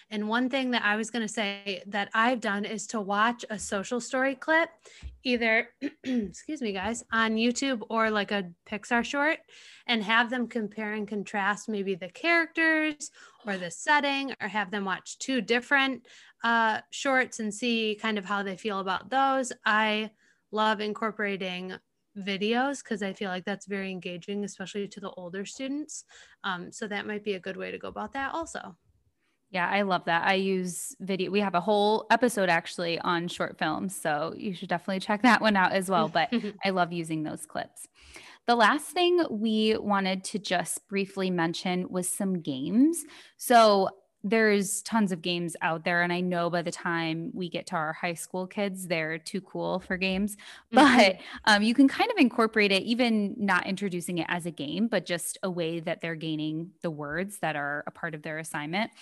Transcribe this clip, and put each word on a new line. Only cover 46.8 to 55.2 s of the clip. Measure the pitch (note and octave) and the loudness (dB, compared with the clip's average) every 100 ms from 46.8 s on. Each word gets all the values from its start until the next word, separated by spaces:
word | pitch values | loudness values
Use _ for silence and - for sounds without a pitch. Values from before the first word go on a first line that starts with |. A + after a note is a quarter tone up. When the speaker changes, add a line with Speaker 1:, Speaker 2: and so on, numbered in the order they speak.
| F3+ E3 E3 D#3+ E3 | -2 -2 -2 -4 -6
Speaker 2:
we | - F3 | -6 -6
get | E3+ - | -6 -4
to | F3 | -4
our | D#3 | -4
high | D#3+ F3+ | -4 -6
school | E3 - F#3 F#3 | -6 -8 -8 -6
kids, | G#3+ G3+ F#3+ F3+ | -4 -4 -4 -4
they're | E3 D#3 E3 | -2 -2 -6
too | - F#3+ | -6 -8
cool | - E3+ E3+ F#3 | -6 -6 -4 -4
for | - F3+ | -4 -2
games, | F#3+ F#3+ G#3 - - - _ | 0 0 -2 -6 -18 -20 _
Speaker 1:
Mm-hmm. | A#3+ C#4+ B3 G3 | 6 8 10 8
Speaker 2:
but, | F#3 - - G#3+ | 4 -6 -2 4
um, | G#3 | 4
you | A3 | 6
can | A#3+ C4+ | 6 6
kind | - A4 | 6 2
of | G#4+ | 4
incorporate | B3 - A3 A3 G3+ | 4 4 2 4 4
it, | F#3+ | 4
even | A3 A#3+ A#3+ A3 G3+ - | 2 2 4 2 0 0
not | G3 F3+ - | 0 2 0
introducing | F#3+ G3+ F3 E3+ F3 | -4 -4 -4 -4 -4
it | - | -2
as | F3 E3+ | -4 -4
a | |
game, | D#3+ C#3+ E3+ A3+ | -8 -6 -2 0
but | G3 - | 0 0
just | F3 | -4